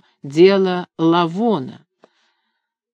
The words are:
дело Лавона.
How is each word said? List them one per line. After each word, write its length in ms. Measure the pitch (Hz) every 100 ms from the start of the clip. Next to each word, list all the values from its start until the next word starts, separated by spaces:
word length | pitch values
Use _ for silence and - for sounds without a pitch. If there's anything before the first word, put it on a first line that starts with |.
| - _
дело 640 | 143 147 190 196 185 180 - -
Лавона. 880 | 165 175 165 180 233 170 127 - _ _ _ _ _ _ _ _ _ _ _